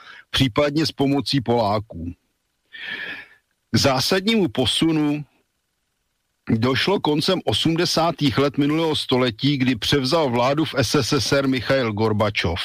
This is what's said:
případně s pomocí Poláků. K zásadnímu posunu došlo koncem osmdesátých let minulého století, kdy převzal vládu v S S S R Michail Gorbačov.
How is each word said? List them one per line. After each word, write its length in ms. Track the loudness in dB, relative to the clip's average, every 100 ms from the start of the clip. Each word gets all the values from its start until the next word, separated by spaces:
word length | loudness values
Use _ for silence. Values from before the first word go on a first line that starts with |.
| -20 -20 -8
případně 560 | -2 0 2 0 0 -2
s 60 |
pomocí 480 | 0 0 2 0 -2
Poláků. 720 | 2 2 2 0 -4 -10 -12 -12 _ _ _ _ _ -18 -12 -10 -10 -12 -16 -20 _ _ _
K 60 | 0
zásadnímu 720 | 2 0 0 0 0 0 0
posunu 760 | 0 -2 0 0 2 0 -2 -6 _ _ _ _ _ _ _ _ _ _ _ -4
došlo 500 | 0 0 0 0 0
koncem 400 | 0 0 0 -2
osmdesátých 960 | 0 0 0 0 0 0 0 0 0 2
let 200 | 0 2
minulého 380 | 0 2 0 -2
století, 600 | 0 0 0 0 0 2
kdy 200 | 0 0
převzal 540 | 0 0 2 0 2
vládu 340 | 2 2 0
v 100 | -2 -2
S 180 | 0
S 180 | 0 2
S 200 | 0 2
R 160 | 0 2
Michail 440 | -2 0 0 0
Gorbačov. 680 | 0 0 2 0 0 -2 -4